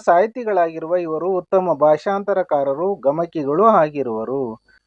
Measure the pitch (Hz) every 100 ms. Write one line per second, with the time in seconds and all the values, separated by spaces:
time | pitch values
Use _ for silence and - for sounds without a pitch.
0 | - 175 220 247 220 190 170 160 160 180
1 | 170 156 175 185 - 190 185 147 151 156
2 | 208 196 202 190 180 147 139 139 185 190
3 | 127 156 170 165 139 156 226 202 151 147
4 | 123 110 110 139 123 113 _ _